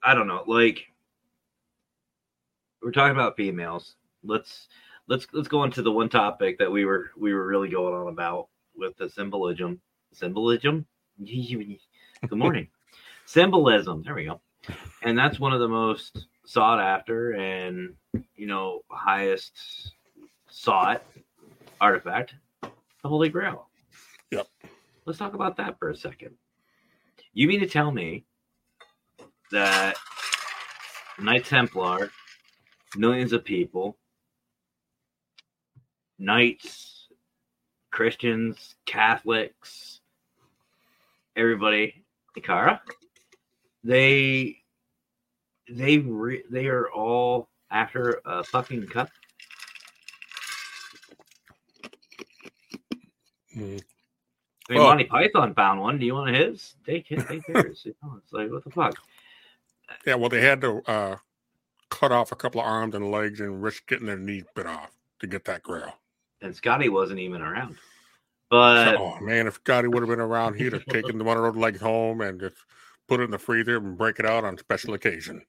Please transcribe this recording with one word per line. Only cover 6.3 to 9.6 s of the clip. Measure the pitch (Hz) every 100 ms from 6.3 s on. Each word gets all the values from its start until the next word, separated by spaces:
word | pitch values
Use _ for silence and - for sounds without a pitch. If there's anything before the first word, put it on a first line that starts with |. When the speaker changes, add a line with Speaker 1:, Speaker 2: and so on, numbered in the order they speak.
| - 98 90
Speaker 1:
that | 95
we | 101 98
were, | 98 90 -
we | 104
were | 98 92
really | 98 98
going | 90 90 90
on | 90
about | 82 85 87 85 _ _ -
with | 92 -
the | 90
symbolism. | - 98 101 90 85